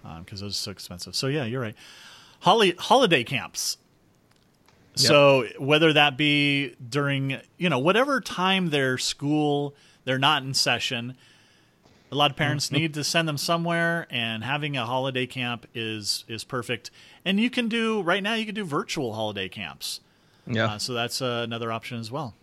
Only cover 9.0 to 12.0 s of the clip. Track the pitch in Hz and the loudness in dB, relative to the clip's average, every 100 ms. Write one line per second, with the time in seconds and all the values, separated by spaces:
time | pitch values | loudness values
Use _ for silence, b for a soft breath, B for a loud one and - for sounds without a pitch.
9 | - - 143 151 147 143 143 b b b | -2 -4 0 2 2 0 -2 b b b
10 | - 131 143 147 131 135 143 117 - 123 | -4 2 4 2 0 -2 0 0 -2 -6
11 | 120 127 b b b b b b b b | -8 -14 b b b b b b b b